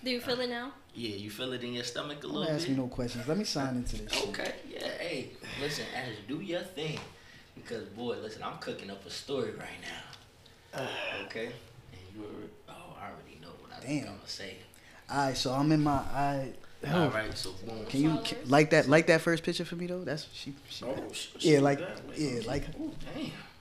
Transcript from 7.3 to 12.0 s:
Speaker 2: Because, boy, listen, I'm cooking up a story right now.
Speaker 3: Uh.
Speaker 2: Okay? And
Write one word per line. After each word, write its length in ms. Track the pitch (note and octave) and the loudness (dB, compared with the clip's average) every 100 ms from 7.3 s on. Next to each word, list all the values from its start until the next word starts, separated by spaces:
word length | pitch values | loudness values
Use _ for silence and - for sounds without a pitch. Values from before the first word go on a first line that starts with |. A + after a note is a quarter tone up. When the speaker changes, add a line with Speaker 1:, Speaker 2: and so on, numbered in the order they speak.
| - - | -20 -20
Speaker 2:
Because, 300 | - - A2+ G2 | -18 -8 -8 -8
boy, 260 | G2+ A#2+ G2+ | -6 -4 -2
listen, 260 | G#2+ - | -6 -6
I'm 160 | - D3+ | -8 -6
cooking 320 | - - - | -6 -6 -8
up 140 | - - | -10 -8
a 40 | |
story 420 | - - C3+ A#2 | -10 -4 -2 -2
right 280 | - - - | -4 -10 -10
now. 1000 | - - - - - - - - - - | -10 -10 -12 -16 -18 -20 -20 -20 -10 -6
Speaker 3:
Uh. 40 | B2+ - - G#2+ G2 | -4 -4 -4 -6 -6
Speaker 2:
Okay? 200 | A2+ A#2+ | -6 -6
And 540 | B2+ - - - F#2+ | -8 -14 -20 -18 -18